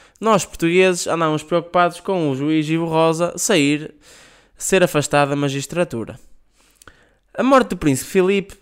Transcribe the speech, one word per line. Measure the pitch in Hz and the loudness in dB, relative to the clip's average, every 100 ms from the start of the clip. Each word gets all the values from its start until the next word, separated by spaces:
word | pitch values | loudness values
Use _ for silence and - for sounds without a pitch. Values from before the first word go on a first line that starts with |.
| _ _ | _ _
nós | 220 202 | 0 0
portugueses | - - 165 180 185 175 - | 0 -4 0 4 4 2 -2
andávamos | 160 160 151 | -2 0 -2
preocupados | 151 175 170 180 175 170 | -2 -4 -2 0 0 -2
com | - 190 151 | -4 -2 -2
o | 135 | -2
juiz | 147 156 151 | -2 -2 0
Ivo | 160 165 | -2 0
Rosa | 160 160 160 170 170 | 0 2 0 -4 -4
sair, | - 185 143 147 151 - _ - - _ _ _ | 0 2 2 0 -4 -16 _ -20 -20 _ _ _
ser | - 190 | 0 2
afastado | 185 151 139 143 143 | 2 2 0 0 0
da | 143 | 0
magistratura. | 143 139 - 165 170 113 110 123 - - _ _ _ _ - _ _ _ _ | -2 -4 -6 -4 -4 -4 -10 -14 -20 -20 _ _ _ _ -20 _ _ _ _
A | - | -4
morte | 247 269 - | 2 4 2
do | 180 | 0
Príncipe | 156 131 - | 0 0 0
Filipe | 190 185 202 190 - | 0 2 0 -2 -10